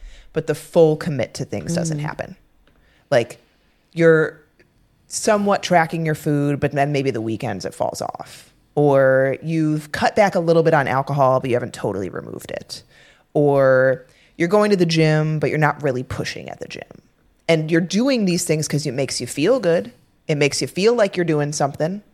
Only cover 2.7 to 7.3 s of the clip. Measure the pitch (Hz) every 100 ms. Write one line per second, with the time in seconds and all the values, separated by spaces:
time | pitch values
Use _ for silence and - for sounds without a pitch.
2.7 | _ _ _ - 127 113 - _ _ _
3.7 | _ _ 160 165 160 156 - _ _ _
4.7 | _ _ _ _ - - 208 202 190 -
5.7 | 175 160 165 160 151 151 147 143 143 147
6.7 | 147 143 143 135 120 110